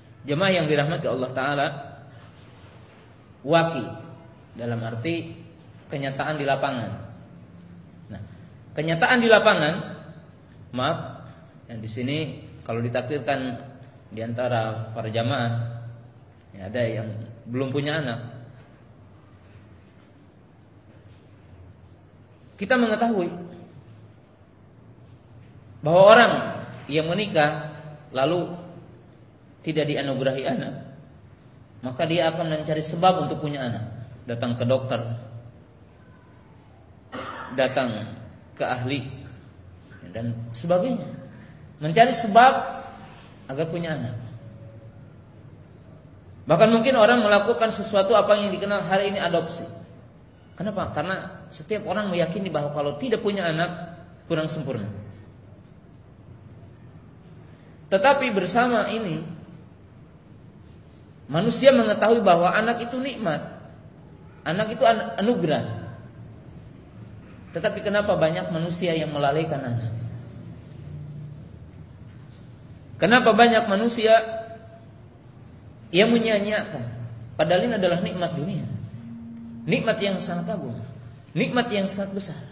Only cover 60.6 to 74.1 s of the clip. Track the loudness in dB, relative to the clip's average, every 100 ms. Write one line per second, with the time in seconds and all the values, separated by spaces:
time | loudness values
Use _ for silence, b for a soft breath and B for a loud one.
60.6 | -20 -20 -20 -20 -20 -20 -4 0 0 6
61.6 | 8 8 6 4 4 6 8 6 6 4
62.6 | 2 0 -4 -6 -6 -4 -2 -4 -6 -14
63.6 | -18 -20 -20 -20 -20 -20 -20 -10 -4 -2
64.6 | -2 4 4 4 0 0 2 2 2 0
65.6 | -2 -8 -10 -14 -18 -18 -20 -20 -20 -20
66.6 | -20 -20 -20 -20 -18 -18 -20 -20 -12 -4
67.6 | -2 -2 0 0 2 2 2 2 -2 -2
68.6 | -2 -2 0 0 -2 0 2 2 0 -4
69.6 | -4 -4 -4 -6 -8 -10 -14 -16 -16 -18
70.6 | -18 -18 -16 -14 -14 -14 -14 -16 -18 -18
71.6 | -20 -20 -20 -20 -20 -20 -20 -20 -20 -20
72.6 | -20 -20 -18 -2 4 6 6 8 8 6
73.6 | 4 2 2 2 6